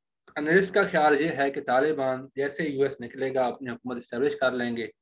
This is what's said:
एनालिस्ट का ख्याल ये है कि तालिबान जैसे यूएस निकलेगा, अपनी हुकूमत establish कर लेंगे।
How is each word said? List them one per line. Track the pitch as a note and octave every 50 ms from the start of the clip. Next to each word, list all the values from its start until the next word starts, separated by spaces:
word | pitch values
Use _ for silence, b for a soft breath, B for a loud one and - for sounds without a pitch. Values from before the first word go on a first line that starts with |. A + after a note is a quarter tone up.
| _ _ _ _ _ - _ D3+
एनालिस्ट | D3 D3+ E3+ G3 G3 F#3+ -
का | G#3 F#3+
ख्याल | F3 F3+ D#3+ D3+ D3+ D3
ये | C3+ D3+ E3+
है | C3+ C3+ C#3+ C#3
कि | C#3 -
तालिबान | - - B2 C3 C#3+ D#3 D#3 C#3 C3 C3 C3 C3 C3+ C3+ _
जैसे | C#3 C#3 C#3 - - E3 D3+
यूएस | C#3 C3 C#3 C3 - -
निकलेगा, | A#2+ A#2+ - C3+ C3+ C3 C3 C3+ B2+
अपनी | A#2+ A#2 - C3+ B2
हुकूमत | A#2 - - B2 B2 A#2+
establish | - _ A#2+ A#2+ C#3 D3 C#3+
कर | - C3 B2+
लेंगे। | B2 B2 A#2+ A#2+ A#2 A#2 A2 G#2 - _